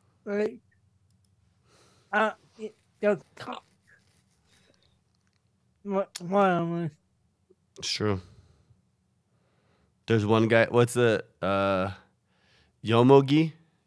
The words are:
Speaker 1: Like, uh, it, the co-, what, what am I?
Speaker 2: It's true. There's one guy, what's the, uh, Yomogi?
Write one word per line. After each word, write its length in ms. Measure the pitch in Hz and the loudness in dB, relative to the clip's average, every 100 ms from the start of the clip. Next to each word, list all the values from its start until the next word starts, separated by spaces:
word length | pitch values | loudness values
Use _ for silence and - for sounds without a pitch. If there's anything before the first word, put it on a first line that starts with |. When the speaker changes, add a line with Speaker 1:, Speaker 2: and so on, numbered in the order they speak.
| _ _ 220 | _ _ -10
Speaker 1:
Like, 320 | 202 220 240 _ _ _ _ _ _ _ _ _ _ _ _ _ _ _ | -6 -6 -8 _ _ _ _ _ _ _ _ _ _ _ _ _ _ _
uh, 200 | 208 214 - _ - | -2 -2 -4 _ -18
it, 160 | 220 - _ _ | -18 -18 _ _
the 180 | 208 202 - - | -2 -2 -6 -20
co-, 260 | - - - _ _ _ _ _ _ _ _ _ _ _ _ _ _ _ _ _ _ _ _ _ | -16 -16 -18 _ _ _ _ _ _ _ _ _ _ _ _ _ _ _ _ _ _ _ _ _
what, 280 | 202 196 190 - | -6 -4 -6 -8
what 260 | 175 196 196 | -4 0 0
am 340 | 170 170 170 | 0 -4 -6
I? 60 | 165 - _ _ _ _ _ _ _ - | -8 -10 _ _ _ _ _ _ _ -14
Speaker 2:
It's 120 | - | -10
true. 300 | - 104 98 - - _ _ _ _ _ _ _ _ _ _ _ _ _ _ _ _ - | -6 -4 -4 -8 -20 _ _ _ _ _ _ _ _ _ _ _ _ _ _ _ _ -2
There's 200 | 110 104 | -2 2
one 220 | 113 113 | 0 2
guy, 180 | 113 113 | 2 2
what's 240 | 120 120 | 2 0
the, 300 | 123 120 104 - _ | 2 0 0 -4 _
uh, 500 | 92 98 98 95 95 95 _ _ _ _ _ _ _ _ | -4 -2 -2 -2 -4 -8 _ _ _ _ _ _ _ _
Yomogi? 680 | 101 117 127 139 131 151 160 - _ _ | 0 4 8 6 6 2 0 -4 _ _